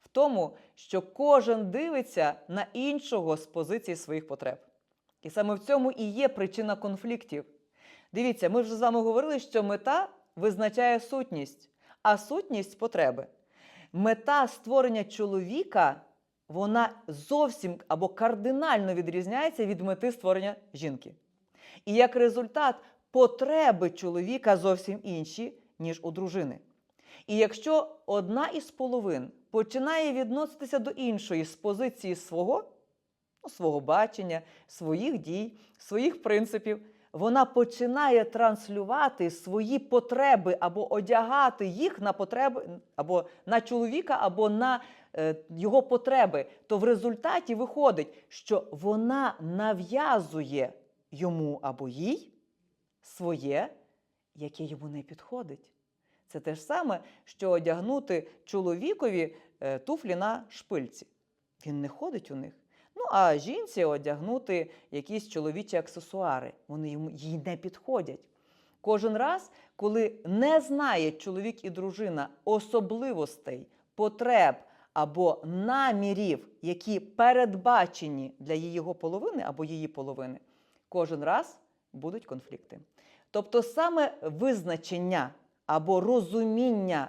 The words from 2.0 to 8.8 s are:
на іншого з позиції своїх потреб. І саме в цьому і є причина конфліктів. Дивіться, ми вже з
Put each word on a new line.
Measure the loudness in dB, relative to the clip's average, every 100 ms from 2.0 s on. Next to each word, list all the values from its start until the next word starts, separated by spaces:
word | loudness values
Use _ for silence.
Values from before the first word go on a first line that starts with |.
| -4 0 0 0 -6
на | -8 -6
іншого | -4 -4 -4 -4 -2 0 -2
з | -4
позиції | -6 -4 -4 -6 -10
своїх | -6 -8 -8
потреб. | -8 -6 -8 _ _ _ _ _ _
І | -8
саме | -2 -2 -2
в |
цьому | 0 2 2
і | -2
є | -6 0 0
причина | 0 -4 -4 -4 -4
конфліктів. | -6 -8 -6 -8 -8 -10 -10 _ _ _ -20 -20 _
Дивіться, | -2 0 2 2
ми | 2
вже | 0
з | 0